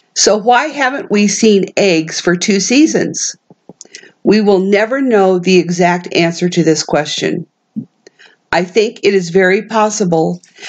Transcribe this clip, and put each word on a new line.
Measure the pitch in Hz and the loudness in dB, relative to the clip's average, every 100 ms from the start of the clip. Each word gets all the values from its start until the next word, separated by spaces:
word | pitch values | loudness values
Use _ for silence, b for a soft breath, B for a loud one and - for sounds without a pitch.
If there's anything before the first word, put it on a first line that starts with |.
| _ - | _ -2
So | - 208 | 0 2
why | 214 240 302 | 2 0 0
haven't | 285 262 269 - | -4 -4 -4 -2
we | 208 208 | 0 0
seen | - 220 196 185 - | 2 2 2 0 -2
eggs | 196 165 160 - | 0 0 -2 -4
for | 180 175 | -2 -2
two | - 196 | 0 -2
seasons? | - 254 320 - - - - - _ - _ - B B B B | 0 2 2 2 -4 -6 -10 -10 _ -20 _ -20 B B B B
We | - 214 | 0 2
will | 202 185 | 4 2
never | 190 202 220 269 | 2 0 0 -2
know | 262 214 190 185 | 0 2 2 2
the | 180 180 | 2 2
exact | 170 175 175 175 - - | 2 0 0 0 -2 -2
answer | 170 170 180 | -2 -2 -2
to | 175 | 0
this | 160 151 | 0 0
question. | - 147 156 - 156 170 160 _ _ - - _ - b b b - | -2 -2 -2 -4 -4 -6 -10 _ _ -14 -14 _ -20 b b b -4
I | 165 | -4
think | 180 226 220 240 | -2 0 -2 0
it | 202 | 0
is | 196 170 | 0 0
very | 185 185 202 | 2 2 0
possible | 214 220 214 208 180 160 175 175 B B | -2 -2 -2 0 -2 0 -2 -6 B B